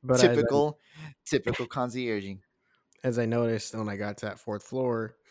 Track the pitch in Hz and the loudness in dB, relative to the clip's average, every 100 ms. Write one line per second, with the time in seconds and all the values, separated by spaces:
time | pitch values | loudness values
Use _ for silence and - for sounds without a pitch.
0 | 127 127 123 120 117 143 151 147 _ 151 | 2 6 6 6 4 4 2 -2 _ -20
1 | 156 - - 139 - 117 120 - 123 120 | -20 -16 -2 -2 0 -2 -4 -4 -4 -2
2 | 123 107 98 95 _ _ _ _ _ - | -2 -2 -4 -10 _ _ _ _ _ -6
3 | 131 120 117 120 117 113 - 113 107 101 | -2 0 2 2 2 0 -4 -6 -6 -4
4 | 104 104 107 104 - 104 - 131 127 117 | -6 -6 -8 -8 -8 -8 -6 -2 0 0
5 | 110 - _ | -4 -10 _